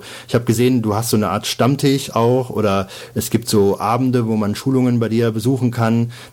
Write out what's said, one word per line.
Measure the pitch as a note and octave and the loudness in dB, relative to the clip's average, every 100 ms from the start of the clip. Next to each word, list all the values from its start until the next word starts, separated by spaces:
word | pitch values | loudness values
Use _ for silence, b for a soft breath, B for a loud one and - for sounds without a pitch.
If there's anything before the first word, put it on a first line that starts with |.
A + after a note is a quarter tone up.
| B B B | B B B
ich | |
hab | B2 A#2+ | -2 0
gesehen, | A#2 B2 B2+ | 2 2 2
du | A2 G#2 | 0 -2
hast | A#2 | 0
so | A2 | 0
eine | G2+ | 0
Art | G2+ - | -2 -4
Stammtisch | - A#2+ C#3+ C#3+ C3+ - A2 | 0 0 2 2 0 -2 0
auch | A#2 B2+ B2 | 2 2 0
oder | - G#2 G2 F#2+ B B | -2 0 0 -2 B B
es | - - | -8 -2
gibt | A2+ - | -4 0
so | G#2+ G2 G2 | 2 2 2
Abende, | G2+ A#2+ C3 B2 A2 | -2 0 0 0 0
wo | A2 | 0
man | G2+ G2+ | -2 -2
Schulungen | - C3 B2+ A#2+ | -2 0 2 2
bei | A2 | 0
dir | A2+ A#2 | 0 0
besuchen | A2 A2 C3+ B2 | 0 -2 0 0
kann. | A#2 A2+ A#2 A#2+ B B | 0 2 2 0 B B